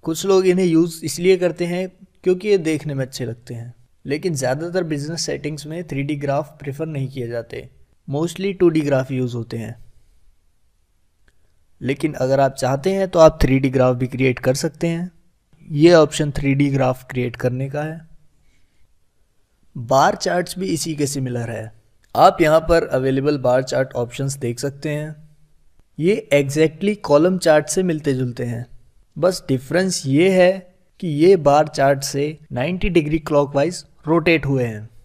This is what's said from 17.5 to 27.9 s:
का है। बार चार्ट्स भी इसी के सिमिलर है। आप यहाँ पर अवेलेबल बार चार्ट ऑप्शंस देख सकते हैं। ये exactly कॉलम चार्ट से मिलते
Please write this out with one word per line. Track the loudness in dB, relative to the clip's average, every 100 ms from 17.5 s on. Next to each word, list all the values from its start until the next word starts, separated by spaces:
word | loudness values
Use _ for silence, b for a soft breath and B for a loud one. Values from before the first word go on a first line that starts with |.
| -4 -6
का | -6
है। | -8 -10 -16 -20 _ _ _ _ _ _ _ _ _ _ _ _ _ _ _ -14
बार | 0 2 2 2
चार्ट्स | -4 -4 -4 -8
भी | -6
इसी | -4 -4 -4
के | -4
सिमिलर | -4 -4 -4 -6
है। | -8 -12 -16 _ _ _ 4
आप | 4 6
यहाँ | 4 4
पर | 4 2 2
अवेलेबल | -2 0 0 0 0
बार | 2 0
चार्ट | 0 -2 -2 -4
ऑप्शंस | -8 -4 -6 -4
देख | -6 -6
सकते | -8 -8 -8
हैं। | -6 -8 -14 -20 _ _ _ _ _ _ -4
ये | 0 0 2
exactly | 0 2 2 0 0 -4 -4
कॉलम | 2 4 4 2
चार्ट | 4 4 2
से | -2
मिलते | -2